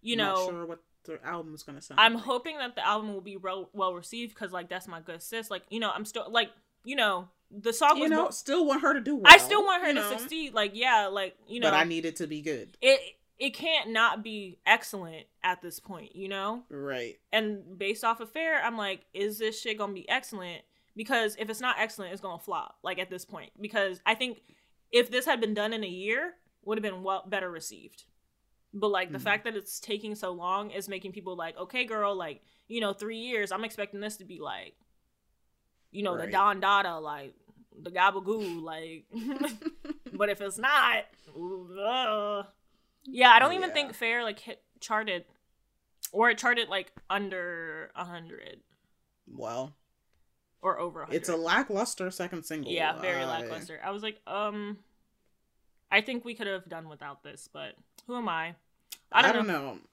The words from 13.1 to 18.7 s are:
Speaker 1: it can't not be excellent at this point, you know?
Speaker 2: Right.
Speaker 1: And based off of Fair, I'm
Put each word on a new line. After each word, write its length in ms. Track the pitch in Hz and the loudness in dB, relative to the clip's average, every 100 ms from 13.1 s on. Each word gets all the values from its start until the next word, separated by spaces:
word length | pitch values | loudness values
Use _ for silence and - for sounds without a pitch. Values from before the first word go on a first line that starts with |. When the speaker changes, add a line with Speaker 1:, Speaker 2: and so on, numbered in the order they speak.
| - _ _ | -18 _ _
Speaker 1:
it 120 | 269 | -4
can't 360 | 269 320 311 220 | -2 0 0 0
not 320 | 226 226 185 | 4 4 2
be 360 | 220 214 190 - - | -6 -10 -10 -6 4
excellent 600 | 233 - 202 170 160 - _ | 4 4 -10 -10 -14 -18 _
at 180 | 180 180 | -2 -2
this 180 | 175 - | -6 -14
point, 360 | - 185 - - | -14 -16 -16 -14
you 120 | 190 | -8
know? 340 | 196 196 233 247 | -6 -6 -6 -12
Speaker 2:
Right. 500 | 143 139 127 120 - _ | -10 -6 -6 -6 -10 _
Speaker 1:
And 460 | 214 214 208 175 185 | 0 0 -6 -10 -6
based 260 | 196 214 | -4 0
off 160 | 233 233 | 0 -2
of 100 | 220 | -4
Fair, 300 | 311 330 311 | -4 0 0
I'm 140 | 233 | 0